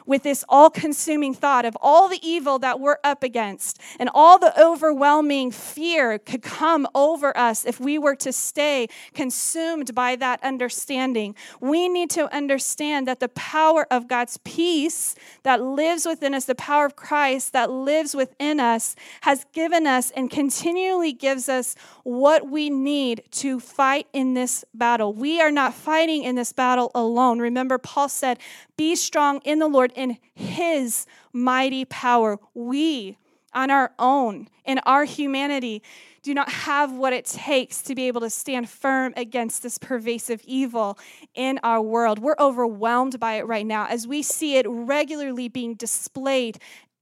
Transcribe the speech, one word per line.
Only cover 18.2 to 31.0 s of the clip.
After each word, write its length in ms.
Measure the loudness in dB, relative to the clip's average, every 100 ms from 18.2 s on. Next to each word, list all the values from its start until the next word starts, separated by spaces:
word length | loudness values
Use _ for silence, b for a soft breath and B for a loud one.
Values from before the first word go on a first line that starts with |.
| -4 -4 -2 0
us, 360 | 2 0 -2 -10 B B
has 240 | 0 0 -2
given 320 | -4 0 2 2
us 240 | 2 0
and 200 | -4 -4
continually 840 | -2 -2 -2 -2 -2 0 0 -2
gives 340 | -2 -2 -2 -2
us 260 | -4 -4 -10 B B
what 460 | -8 2 4 4 2
we 180 | -4 -2
need 540 | -2 -2 0 -2 -4 -8
to 300 | -8 -6 -6
fight 480 | -6 0 0 0 -4
in 220 | -4 -2
this 280 | -2 -2 -6 -10
battle. 400 | -2 0 2 0
We 260 | -4 -2 0
are 100 | 2
not 220 | 2 0
fighting 500 | -4 -2 0 2 0
in 120 | -2
this 180 | -4 -4
battle 380 | 0 2 2 0
alone. 440 | 0 0 2 2 2
Remember, 400 | 0 -2 -2 -2
Paul 320 | -2 -2 -2
said, 280 | -2 -4 -4 B B B -4
be 180 | -2
strong 460 | -2 -2 0 0 0
in 140 | -2 0
the 100 | 2
Lord, 240 | 4 2
in 240 | 0 -6 -6 _
his 720 | -12 -8 -2 0 0 -2 -6